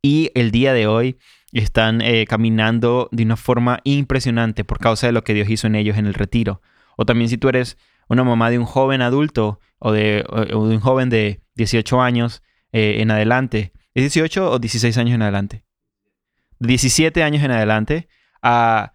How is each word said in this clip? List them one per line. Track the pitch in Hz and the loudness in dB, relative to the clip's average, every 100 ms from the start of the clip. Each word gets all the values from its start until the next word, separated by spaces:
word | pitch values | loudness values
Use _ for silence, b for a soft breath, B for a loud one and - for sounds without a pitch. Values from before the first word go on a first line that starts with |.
y | 139 151 160 | 0 2 0
el | 127 117 | 0 2
día | 117 135 | 2 2
de | 123 107 | 2 2
hoy | 110 127 127 b b b | 0 -2 -4 b b b
están, | 123 104 117 110 113 | -4 -2 0 0 0
eh, | 113 113 110 | 0 0 0
caminando | 113 113 110 110 117 120 123 - | 0 0 2 0 2 0 0 -2
de | 117 | -2
una | 113 113 | 0 0
forma | - 120 123 123 | 0 0 0 -2
impresionante | 139 143 135 131 123 117 113 107 | -2 -2 0 -2 -2 -2 -2 -4
por | 98 - | -6 -2
causa | 117 110 123 | 0 0 0
de | |
lo | 117 | 0
que | - | 0
Dios | 107 101 | -2 0
hizo | 110 113 | 0 0
en | |
ellos | 107 104 104 | 0 0 0
en | |
el | 104 | -2
retiro. | 95 101 117 104 92 b b b b | -2 -2 0 -2 -4 b b b b
O | 107 | 0
también | 117 117 | 0 0
si | 117 | 0
tú | 131 | 0
eres | 127 123 - _ _ - | 0 -2 -10 _ _ -2
una | 120 | 0
mamá | 127 117 117 | 2 2 2
de | 120 | 0
un | 113 | -2
joven | 131 135 135 | 0 0 0
adulto | 123 135 151 - 104 104 _ _ | 0 0 -2 -2 -4 -4 _ _
o | 117 | -2
de, | 107 107 104 - | 0 2 0 -2
o, | 110 107 110 | -4 -2 0
o | 110 | 0
de | |
un | 110 | 0
joven | 120 131 127 | 2 0 2
de | 113 104 98 _ | 0 -2 -6 _
dieciocho | - 110 117 - 127 | -6 -2 0 0 0
años, | 123 120 117 - _ _ _ | 2 0 -2 -6 _ _ _
eh, | 113 107 107 | -2 0 0
en | 110 | 0
adelante. | 107 107 123 131 107 92 - _ | 2 2 0 0 -4 -6 -12 _
¿Es | 127 | -2
dieciocho | 139 160 160 196 180 | 0 0 -2 0 0
o | 120 | 0
dieciséis | 117 117 117 117 | -2 -2 0 0
años | 120 | 0
en | 120 | 0
adelante? | 107 98 101 107 _ _ _ _ _ _ _ _ _ - | 0 -2 -6 -10 _ _ _ _ _ _ _ _ _ -6
Diecisiete | 120 123 131 - 160 170 | 0 2 2 2 0 0
años | 151 147 | 0 0
en | 143 | 0
adelante. | 117 107 107 110 156 - _ _ _ | 0 0 0 0 -4 -6 _ _ _
Ah, | 123 120 117 110 101 | 0 2 2 0 -2